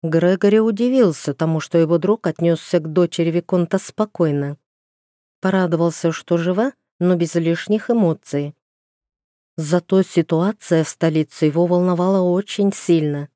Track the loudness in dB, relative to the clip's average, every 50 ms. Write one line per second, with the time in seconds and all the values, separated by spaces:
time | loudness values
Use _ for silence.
0 | -4 0 0 2 4 2 2 4 2 4 4 4 2 2 0 0 0 2 4 4
1 | 4 4 2 -2 -6 -6 -4 _ -2 0 0 -2 -4 0 2 2 2 4 2 0
2 | 2 0 0 0 -2 -6 -4 0 0 0 0 0 -2 -2 -2 -2 -2 0 0 0
3 | 0 0 0 -2 -2 0 0 -2 -2 0 0 0 0 0 -2 -4 -4 -6 -6 -6
4 | -6 -6 _ -2 -2 0 0 -2 -4 -6 -8 _ _ _ _ _ _ _ _ _
5 | _ _ _ _ _ _ _ _ -4 -2 0 0 0 0 0 0 0 -2 -2 -2
6 | -2 -2 -2 -4 -4 -2 -2 0 0 0 0 0 -2 -2 -4 _ _ _ _ _
7 | 0 0 2 2 0 -2 -2 -2 0 0 -2 -2 -2 -2 -2 -2 0 0 0 2
8 | 2 0 0 -2 _ -6 -6 -6 -6 -6 -10 _ _ _ _ _ _ _ _ _
9 | _ _ _ _ _ _ _ _ _ _ _ -8 -4 -2 -2 -2 0 _ 2 2
10 | 2 2 0 -2 0 2 0 0 0 -2 -4 _ -4 0 0 0 0 -2 -4 _
11 | -2 0 0 0 -2 -2 -4 -2 -2 0 2 2 0 2 2 2 2 0 0 0
12 | 0 0 2 2 2 2 0 -2 -2 -6 -4 0 0 0 0 -2 0 0 2 2
13 | 2 0 -2 -4 -8 -10 _